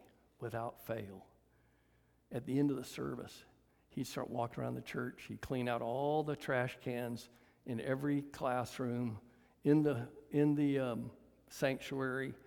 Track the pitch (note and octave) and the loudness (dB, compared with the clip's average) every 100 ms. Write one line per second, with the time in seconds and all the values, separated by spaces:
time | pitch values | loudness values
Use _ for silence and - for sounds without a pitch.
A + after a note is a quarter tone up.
0 | - - _ _ A#2 A2+ A#2 - - A2+ | -20 -20 _ _ -6 -4 -6 -8 -6 -6
1 | G2 F#2+ - _ _ _ _ _ _ _ | -6 -12 -18 _ _ _ _ _ _ _
2 | _ _ _ A#2+ C3 C3+ D3 B2+ B2+ - | _ _ _ -6 0 4 4 2 -4 -6
3 | C#3 B2 - - - - _ _ _ - | -6 -6 -10 -16 -20 -20 _ _ _ -6
4 | B2 - B2 A#2+ A#2 - B2 B2 - - | -4 -4 -4 -2 -2 -2 -4 -4 -6 -4
5 | B2 - - A2 - C3 B2 A#2 A#2 C3 | -4 -8 -12 -10 -4 0 0 0 0 0
6 | C#3+ D3+ D3+ C#3 - B2+ B2+ - C3 A#2+ | 2 2 2 -2 2 2 2 -2 -4 -2
7 | A#2+ A#2 - - - _ - A2+ C#3 C3+ | -4 -6 -10 -20 -20 _ -6 -4 0 0
8 | C#3+ C#3+ C#3 - C3+ B2 A#2 - B2 A#2+ | 2 0 -2 -4 0 0 -2 -4 -2 0
9 | A#2+ G#2 - - - _ D3 D3+ D3 B2 | -2 -4 -12 -20 -20 _ 6 6 6 2
10 | B2 - - D3 D3 D3 C#3+ C#3 B2+ A2+ | -4 -12 0 4 6 6 4 4 2 -2
11 | A#2+ - - - - - C#3 C3 - C3+ | -4 -10 -20 -20 -18 0 0 0 -2 -2
12 | C3 C3 C3 - | 0 -2 -4 -8